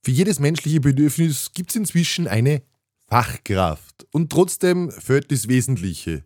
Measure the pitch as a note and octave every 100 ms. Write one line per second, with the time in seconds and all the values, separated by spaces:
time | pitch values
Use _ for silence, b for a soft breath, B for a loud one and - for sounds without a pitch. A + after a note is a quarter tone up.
0 | - B2+ F#3+ F#3+ C#3+ E3 - D#3 C#3 C3+
1 | D3 C#3+ E3 C#3 - - F3+ A3+ G#3 E3+
2 | E3+ - E3 G#2 B2+ D3 _ _ _ _
3 | _ A#2+ G#2+ A#2+ - G2 F2+ D2+ - _
4 | - D3+ D#3+ C#3 F#3 - F3+ F3+ F3 -
5 | - C3+ C3+ C#3 G#2 B2+ B2 B2+ F#2 -
6 | - D#2